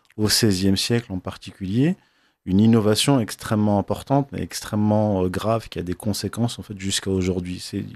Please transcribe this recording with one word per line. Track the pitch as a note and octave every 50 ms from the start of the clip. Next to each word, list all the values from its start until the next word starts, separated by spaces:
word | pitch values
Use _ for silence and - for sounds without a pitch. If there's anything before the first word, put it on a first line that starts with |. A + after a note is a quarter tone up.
| _ _ _
au | - G#2+ G#2
seizième | - - A#2+ G#2+ F#2+ F2+ F#2+ G2 G2
siècle | F#2+ - - A#2 A#2+ A#2 - F#2+
en | F2+
particulier, | - F#2+ - - - G2+ - - G2 F2+ G2+ A#2+ C#3 E3+ F#3+ - _ _ _ _ _ _ _ _ -
une | G2 F#2 G2
innovation | A2 A2+ A#2 A2+ G2+ G#2+ G#2+ - - C#3+ C#3+ C3
extrêmement | G#2+ - - - - - A2+ G#2+ G#2+ G#2 G2+ G2+
importante, | F#2+ - G2+ - - - C3+ C#3+ C#3 - -
mais | F#2 F#2
extrêmement, | F2 - - - - A2 G#2 G#2 G#2+ G#2+ G#2+ G#2+ G#2+ G2+ F#2+ F#2
euh, | F#2
grave, | F2+ - - G#2+ A2+ A2+ - -
qui | - F2
a | F2
des | E2+ F2+
conséquences, | - - G#2+ G2 - - G2 - A2 A#2 A#2+ - -
en | F#2+
fait, | - G#2 F#2+
jusqu'à | G2 G2 G2 - - G2
aujourd'hui. | F#2+ F#2+ F2+ F#2 F2+ F#2 F2 F2+ F2+ E2+
C'est | - - - G2+ G#2 G2+ -